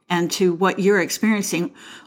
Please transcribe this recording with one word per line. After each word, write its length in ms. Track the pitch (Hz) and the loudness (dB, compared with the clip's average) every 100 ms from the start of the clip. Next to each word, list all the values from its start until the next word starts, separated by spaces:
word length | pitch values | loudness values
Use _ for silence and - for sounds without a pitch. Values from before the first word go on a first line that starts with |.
| - | -6
and 220 | 175 170 | -2 -2
to 220 | - 185 | 0 0
what 260 | 165 185 - | 2 0 2
you're 200 | 190 202 | 2 2
experiencing. 760 | 160 - 214 214 196 165 170 - - - | 0 -2 0 0 -2 -4 -4 -8 -20 -20